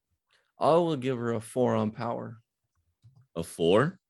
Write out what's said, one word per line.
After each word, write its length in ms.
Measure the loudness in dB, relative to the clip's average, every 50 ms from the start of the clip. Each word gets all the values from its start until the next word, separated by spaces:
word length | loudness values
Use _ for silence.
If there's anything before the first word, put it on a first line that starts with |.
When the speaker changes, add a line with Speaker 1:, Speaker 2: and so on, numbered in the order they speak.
| _ _ _ _ _ _ _ _ _ _ _ 0
Speaker 1:
I 120 | 2 4 4
will 220 | 4 4 2 -2
give 220 | -2 -2 -4 -4 -4
her 160 | -4 -4 -4
a 60 | -4
four 360 | -6 -6 -2 0 2 2 2
on 160 | 2 0 -2
power. 480 | -4 -6 -6 -6 -6 -8 -10 -12 -14 -18 _ _ _ _ _ _ _ _ _ _ _ _ _ -20 _ _ _ _ _
Speaker 2:
A 80 | -10 -10
four? 560 | -10 -4 0 2 4 4 4 4 2 -2 -8 _ _